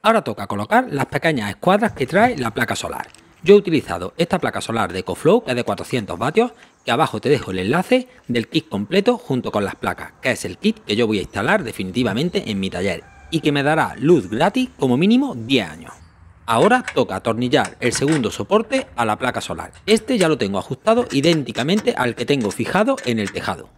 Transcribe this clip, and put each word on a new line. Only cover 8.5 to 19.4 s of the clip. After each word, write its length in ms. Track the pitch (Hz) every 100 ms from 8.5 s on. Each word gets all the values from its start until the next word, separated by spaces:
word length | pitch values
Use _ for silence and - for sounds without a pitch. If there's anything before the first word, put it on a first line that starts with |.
| 160 -
completo 480 | 98 101 180 202 247
junto 340 | - 127 107
con 140 | 104 98
las 80 |
placas, 400 | - 107 90 - _
que 80 | 131
es 160 | 117 -
el 140 | 90
kit 180 | - - -
que 100 | 104
yo 120 | 117
voy 100 | 107
a 60 |
instalar 400 | 76 101 117 208
definitivamente 880 | 127 - 92 92 120 101 170 196 -
en 80 | 98
mi 100 | 95
taller 340 | 87 98 85 - - -
y 80 | 160
que 120 | 151
me 120 | 143
dará 320 | 139 156 117 -
luz 320 | 135 170 92
gratis 400 | 110 175 262 254 -
como 200 | 135 123
mínimo 360 | 185 247 277
diez 340 | 131 113 131 90
años. 260 | 78 - - - _ - - -
Ahora 360 | 113 175 247 - -
toca 220 | 123 95
atornillar 580 | 117 110 123 139 107 -
el 100 | 123
segundo 400 | - 139 156 107
soporte 560 | - 101 208 226 269 262 -
a 80 |
la 140 | 117 104
placa 240 | 127 117